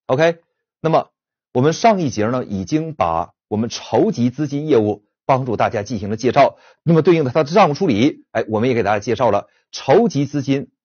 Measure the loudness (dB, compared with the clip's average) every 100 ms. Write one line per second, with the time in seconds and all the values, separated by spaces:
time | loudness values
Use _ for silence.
0 | -4 0 0 0 _ _ _ _ -2 -2
1 | -2 _ _ _ _ 0 0 2 2 2
2 | 0 -2 -2 -2 -4 -8 -4 -4 -4 -4
3 | -2 -2 -6 _ _ -4 -4 -8 -2 0
4 | 0 0 -2 -2 -6 -6 0 2 2 -4
5 | _ _ -2 -2 -2 -2 -2 -2 -6 -8
6 | -6 -4 0 4 2 0 _ _ 0 2
7 | 4 2 2 0 0 2 2 2 0 2
8 | 0 -2 _ -6 -4 -2 0 0 0 -2
9 | -2 0 0 0 -4 _ _ -10 2 4
10 | 4 0 -4 -4 -2 -4 -4 _